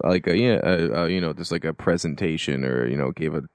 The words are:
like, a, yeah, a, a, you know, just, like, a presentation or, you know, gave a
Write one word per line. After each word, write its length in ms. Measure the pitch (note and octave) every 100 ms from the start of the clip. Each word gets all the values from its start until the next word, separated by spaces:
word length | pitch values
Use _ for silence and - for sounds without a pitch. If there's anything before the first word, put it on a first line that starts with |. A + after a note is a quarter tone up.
| -
like, 220 | F2+ F2+
a, 100 | F2+
yeah, 220 | B2 F#2
a, 280 | - F2+ E2+ C2+
a, 60 | E2+
you 100 | F#2
know, 140 | E2+
just, 180 | D2+ E2+
like, 140 | E2 D#2+
a 80 |
presentation 880 | D#2 - E2+ E2 D2 F2 D#2+ - C2+
or, 240 | C2 B1 A#1+
you 80 | C#2+
know, 160 | C2
gave 220 | - D#2+ D2
a 80 | C2+